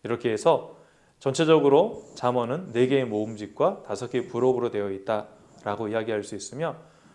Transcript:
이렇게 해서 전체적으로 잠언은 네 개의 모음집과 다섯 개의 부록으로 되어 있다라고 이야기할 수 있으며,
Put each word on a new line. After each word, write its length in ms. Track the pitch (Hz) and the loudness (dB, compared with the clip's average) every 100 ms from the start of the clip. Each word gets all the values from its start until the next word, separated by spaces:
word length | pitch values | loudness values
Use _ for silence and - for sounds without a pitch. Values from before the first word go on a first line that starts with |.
이렇게 280 | 113 117 123 | -4 -4 -2
해서 460 | 107 170 147 - - _ _ _ _ | 2 2 2 -2 -20 _ _ _ _
전체적으로 840 | 139 131 156 160 139 139 214 - - | -4 0 6 6 8 6 4 -4 -16
잠언은 560 | - 123 123 117 151 190 | -4 -2 0 -2 -6 -4
네 160 | 117 127 | 0 2
개의 180 | 135 | 2
모음집과 800 | 120 104 110 107 104 - 156 208 | 0 -2 -4 -8 -12 0 0 0
다섯 260 | - 101 120 | -10 -8 -4
개의 160 | 127 117 | -6 -4
부록으로 420 | 120 127 123 120 | 0 2 2 -2
되어 220 | 107 101 | -4 -6
있다라고 960 | 98 - 107 104 - _ - 107 104 107 | -6 -4 -4 -6 -20 _ -10 -8 -4 -2
이야기할 340 | 113 113 107 | -2 -2 -4
수 120 | 98 | -6
있으며, 420 | 101 - 131 160 - - _ _ | -12 -12 -8 -8 -8 -20 _ _